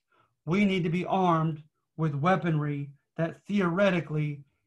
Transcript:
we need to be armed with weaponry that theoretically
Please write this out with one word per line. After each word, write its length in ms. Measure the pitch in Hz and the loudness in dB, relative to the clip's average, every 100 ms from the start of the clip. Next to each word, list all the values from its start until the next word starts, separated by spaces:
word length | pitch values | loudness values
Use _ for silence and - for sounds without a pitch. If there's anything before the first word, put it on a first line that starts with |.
| _ _ _ _ | _ _ _ _
we 220 | - 185 208 | -4 2 2
need 180 | 190 | 2
to 60 | 175 | 0
be 160 | 170 170 | -2 -2
armed 560 | 190 180 160 160 156 - _ _ - | 0 2 2 0 -4 -12 _ _ -4
with 180 | 160 | -2
weaponry 760 | 143 156 185 170 156 147 143 143 - _ - | 0 2 2 2 -2 -2 -6 -8 -14 _ -6
that 260 | 165 - _ | -6 -6 _
theoretically 1000 | 202 180 170 202 180 151 151 151 143 - _ | 0 0 2 2 2 -2 -4 -4 -6 -14 _